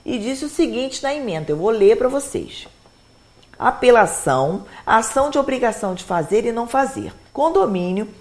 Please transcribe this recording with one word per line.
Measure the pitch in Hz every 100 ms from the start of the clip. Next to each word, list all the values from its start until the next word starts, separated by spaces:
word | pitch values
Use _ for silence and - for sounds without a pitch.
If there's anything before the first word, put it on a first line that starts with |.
e | - 247
disse | 214 269 294
o |
seguinte | - 302 220 262 269
na | 269
emenda, | 294 247 160 151
eu | 151
vou | 202
ler | 226 196 214
pra | 254
vocês. | 277 277 92 - - - - _ _ _ _ _ _ _ -
Apelação, | - - 247 233 190 - 151 131 139 190 - - -
ação | 220 226 269 294
de | 285
obrigação | 277 262 240 214 202
de | 180
fazer | - 175 151 214
e | 233
não | 226 233
fazer. | 269 269 - 95 - -
Condomínio | - 311 370 247 190 180 190 220 -